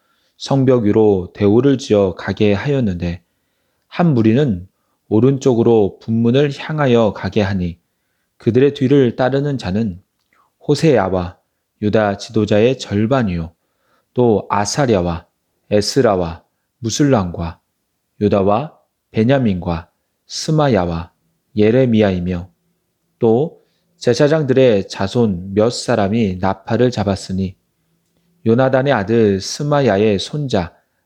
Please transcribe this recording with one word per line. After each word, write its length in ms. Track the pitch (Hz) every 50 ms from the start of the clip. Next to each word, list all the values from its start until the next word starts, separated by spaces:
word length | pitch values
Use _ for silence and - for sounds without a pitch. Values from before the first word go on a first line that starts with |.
| _ _ _ _ _ _ _ _
성벽 460 | - - 139 139 131 127 131 123 110
위로 500 | 104 101 113 110 107 101 95 87 92 -
대오를 440 | - 107 101 101 117 123 143 139 127
지어 380 | - - 107 104 101 95 90
가게 380 | - - - 98 - 107 104 101
하였는데 680 | 95 95 143 143 135 127 104 90 87 87 87 87 92 _ _ _ _ _ _ _ _ _ _ _ _ _ _ -
한 200 | - 180 170 147
무리는 560 | 120 110 110 110 127 151 139 101 87 90 - _ _ _ _ _ _ _ -
오른쪽으로 920 | 101 107 113 131 139 131 - 135 123 113 117 117 117 113 104 92 - -
분문을 520 | - - 113 113 117 117 120 135 147 143 139 -
향하여 540 | - - 160 151 147 131 120 117 113 104
가게 300 | - - - 98 - 110
하니 360 | 104 95 98 95 90 87 82 - _ _ _ _ _ _ _ _ _ _ _ _
그들의 360 | - - 104 120 135 143 135
뒤를 440 | - 135 123 143 143 131 120 110 -
따르는 400 | 131 127 127 139 143 147 143 127
자는 440 | - - - 208 233 214 87 90 - _ _ _ _ _ _ _ _ _ _ _ -
호세야와 760 | - 147 135 - 160 143 113 95 92 90 92 87 87 85 _ _ _ _ _ _ _ _ _
유다 340 | 110 104 95 113 107 104 98
지도자의 640 | - - - - 113 104 101 107 104 110 123 131 -
절반이요 760 | - - 98 101 110 110 139 135 120 101 90 85 82 82 - _ _ _ _ _ _ _ _ _ _ _ _
또 340 | - 123 120 107 95 - -
아사랴와 760 | - 101 104 104 - - 147 123 110 92 85 87 85 85 - _ _ _ _ _ _ _ _ -
에스라와 720 | 107 104 101 - - 139 127 113 101 92 87 82 82 85 - _ _ _ _ _ _ _
무술람과 800 | - 113 107 - 151 143 135 113 95 87 85 - 85 82 82 - _ _ _ _ _ _ _ _ _ _ _ -
유다와 560 | 104 101 107 101 95 98 104 113 143 160 - _ _ _ _ _ _ _
베냐민과 800 | - 110 110 120 139 139 127 113 95 90 85 87 85 82 82 - _ _ _ _ _ _ _
스마야와 840 | - - - - - 156 156 151 143 120 98 87 85 85 82 85 - _ _ _ _ _ _ _ _ - 107
예레미야이며 920 | 104 107 117 127 131 127 113 110 107 98 95 90 87 90 90 87 87 - _ _ _ _ _ _ _ _ _ _ _ _ _ _
또 420 | 123 113 110 120 147 170 - - _ _ _ _ _ _ _ _
제사장들의 880 | - 123 120 - 147 143 151 160 151 127 127 127 131 127 110 98 92 -
자손 680 | - - 98 95 - 123 117 110 95 85 90 98 98
몇 160 | 101 107 117
사람이 680 | 113 - - - 123 113 101 95 104 120 117 98 92 90
나팔을 520 | 95 95 98 - - - 113 110 123 127
잡았으니 680 | 117 - 101 101 98 92 - - 95 92 95 92 95 _ _ _ _ _ _ _ _ _ _ _ _ _ _ _ _ _ -
요나단의 480 | 113 113 120 131 131 123 131 131 143 135
아들 480 | 113 98 95 113 117 113 104 98 95
스마야의 760 | 95 - - - 147 147 151 143 139 120 98 98 107 110 104 92
손자 560 | - - - 151 147 131 120 101 87 87 - _ _ _ _ _ _